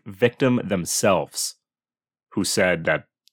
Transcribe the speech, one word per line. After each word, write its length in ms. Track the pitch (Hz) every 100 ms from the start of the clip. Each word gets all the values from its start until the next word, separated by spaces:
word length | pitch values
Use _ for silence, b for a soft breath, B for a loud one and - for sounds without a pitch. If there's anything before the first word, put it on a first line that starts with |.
| -
victim 540 | 98 120 - 135 123
themselves, 960 | 95 95 82 - 107 90 69 - - - _ _ _ _ _ _ _
who 100 | -
said 400 | 92 - 92 85
that 240 | 82 76 - _ _